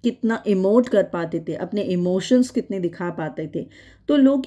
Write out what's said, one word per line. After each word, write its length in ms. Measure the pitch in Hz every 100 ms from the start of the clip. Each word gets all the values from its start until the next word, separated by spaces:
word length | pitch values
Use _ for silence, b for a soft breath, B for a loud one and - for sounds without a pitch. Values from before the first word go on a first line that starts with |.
कितना 400 | 240 - 226 226 -
इमोट 420 | 190 190 226 247
कर 140 | 208
पाते 420 | 190 175 165 165 160
थे, 60 |
अपने 280 | 156 180 208
इमोशंस 680 | 196 180 175 185 185 254 254
कितने 300 | - - 196
दिखा 300 | 175 165 175
पाते 400 | 165 156 - 156
थे। 120 | 160 127 B B B -
तो 80 | 294
लोग 300 | 269 277